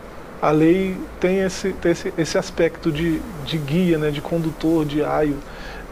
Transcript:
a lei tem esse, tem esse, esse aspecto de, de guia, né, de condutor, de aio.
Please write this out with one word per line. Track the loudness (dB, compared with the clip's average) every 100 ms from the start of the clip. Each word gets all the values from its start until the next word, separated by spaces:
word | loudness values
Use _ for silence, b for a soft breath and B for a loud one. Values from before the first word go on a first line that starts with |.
| -16 -16 -16 -2
a | 2
lei | 6 6 6 2 -2 -8 -2
tem | 2 2
esse, | 0 -2 -4
tem | 0 2
esse, | 0 -2 -2
esse | 0 0
aspecto | -2 2 0 0 -2
de, | 0 0 0 -4 -10 -6
de | -4
guia, | 0 2 4 2
né, | 0
de | -2
condutor, | -2 -2 -2 -2 2 2 2
de | 0
aio. | 0 2 0 0 -6 B B B B